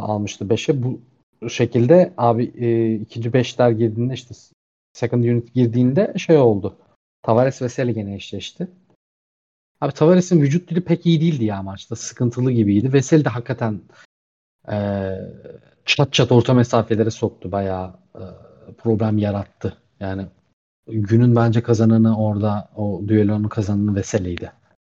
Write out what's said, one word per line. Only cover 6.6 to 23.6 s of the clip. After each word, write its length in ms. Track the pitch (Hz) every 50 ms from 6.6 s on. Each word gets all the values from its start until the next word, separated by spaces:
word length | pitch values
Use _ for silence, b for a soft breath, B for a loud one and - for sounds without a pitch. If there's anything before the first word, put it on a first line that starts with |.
| 98 95 - _ _ _ _ _ _ _ _ _ -
Tavares 380 | - 113 120 127 135 135 -
Veseli 320 | 127 120 - - 131 123 117
gene 220 | 113 101 101 101
eşleşti. 520 | 92 - - - 98 - - - - 180 180 - _ _ _ _ _ _ _ _ _ _ _ _ _ _ _ _ _ _ _ _ -
Abi 120 | 147 139 -
Tavares'in 480 | - 156 165 180 185 180 - 185 160
vücut 280 | 143 135 151 175 - -
dili 120 | 165 180
pek 240 | 175 - 170 160 -
iyi 160 | 170 165 151
değildi 240 | 160 170 156 127 110
ya 180 | 104 101 98 98
maçta. 320 | 98 95 - - - 117
Sıkıntılı 560 | - - - - - 127 120 - 123 123 131
gibiydi. 420 | 123 117 107 101 101 104 131 131 135
Veseli 320 | 135 127 - 170 156 147
de 40 | 147
hakikaten, 520 | 110 123 - - 127 - 123 113 107 92 - _ b b b b _ _ _ _ _ _ _ _ _ _ _ -
e, 60 | 107 104 101 101 101 98 95 95 95 95 95 90 82 - - - - - _ _ _ _ _
çat 280 | - - - 143 139 -
çat 180 | - 127 -
orta 220 | 127 120 120 - 127
mesafelere 580 | 123 117 - - 117 104 - 110 104 113 110
soktu. 400 | - - 113 101 - - - 90
Bayağı, 420 | 95 98 98 95 92 92 92 90 90 - _ _ -
e, 80 | 92 95 90 - - - - - _ - - -
problem 400 | - - 113 110 101 113 110 107
yarattı. 600 | 107 104 104 101 101 95 - _ _ - 95 - _ _ _ _ -
Yani 260 | 98 95 95 98 98 - - _ _ _ _ _ _ _ _ _ _
günün 480 | - 113 110 101 98 113 117 123 123 117
bence 260 | 117 117 117 110 120 -
kazananı 540 | - 120 110 113 113 113 113 113 113 110 107 107
orada, 460 | 107 104 101 107 107 104 104 - - -
o 260 | 104 107 104 98 82 104
düellonun 400 | 104 110 107 104 101 107 104 104
kazananı 480 | 104 - 113